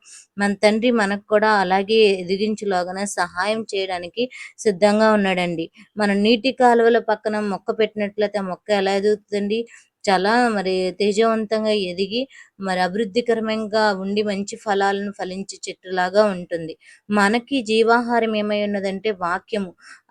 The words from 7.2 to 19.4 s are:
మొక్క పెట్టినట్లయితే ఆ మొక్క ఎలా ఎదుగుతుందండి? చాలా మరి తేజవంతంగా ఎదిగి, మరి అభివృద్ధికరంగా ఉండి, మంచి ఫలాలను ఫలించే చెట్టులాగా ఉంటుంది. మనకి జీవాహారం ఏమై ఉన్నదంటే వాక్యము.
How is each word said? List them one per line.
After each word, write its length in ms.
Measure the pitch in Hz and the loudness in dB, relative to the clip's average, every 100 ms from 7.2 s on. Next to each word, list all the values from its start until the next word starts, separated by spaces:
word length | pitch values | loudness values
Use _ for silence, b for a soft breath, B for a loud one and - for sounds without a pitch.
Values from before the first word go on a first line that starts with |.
| 220 214 | -2 -4
మొక్క 300 | 208 185 - | -4 -4 -6
పెట్టినట్లయితే 680 | 220 208 214 202 208 208 208 | -2 -2 0 -4 -2 -2 -2
ఆ 40 | |
మొక్క 280 | 190 175 - | -6 -8 -2
ఎలా 240 | 202 190 | 0 2
ఎదుగుతుందండి? 720 | 196 208 208 - 208 202 220 233 B B _ - | 0 0 -2 -2 -4 -2 -2 -6 B B _ 0
చాలా 400 | 185 196 240 240 | 2 2 2 2
మరి 480 | 208 185 185 185 175 | 0 -2 -2 -2 0
తేజవంతంగా 720 | 208 196 226 220 214 220 214 | 0 2 2 2 -2 -2 0
ఎదిగి, 580 | 214 185 180 196 226 269 B B _ | 0 -2 -4 -4 -4 -6 B B _
మరి 200 | 190 185 | -4 0
అభివృద్ధికరంగా 1120 | 180 190 220 185 240 226 220 220 214 220 214 | 0 0 -2 -2 0 -2 0 -4 -2 0 0
ఉండి, 300 | 190 190 202 | 0 -2 -2
మంచి 340 | 208 196 202 214 | -2 -4 -6 -8
ఫలాలను 560 | - 196 196 202 202 | -4 0 0 0 -6
ఫలించే 440 | 196 190 185 190 190 - | -8 -10 -8 -12 -12 -14
చెట్టులాగా 540 | 175 185 185 180 196 | -14 -8 -2 0 4
ఉంటుంది. 520 | 214 180 175 170 160 - b b - | 2 0 -6 -8 -8 -12 b b -2
మనకి 520 | 208 202 233 240 277 | 2 4 2 0 -4
జీవాహారం 760 | 214 220 226 233 233 233 226 214 | 0 2 4 4 4 0 0 -2
ఏమై 280 | 208 208 | -2 -2
ఉన్నదంటే 460 | 208 202 196 190 220 | -2 -4 -4 -4 -4
వాక్యము. 600 | 190 175 185 | -4 -4 -4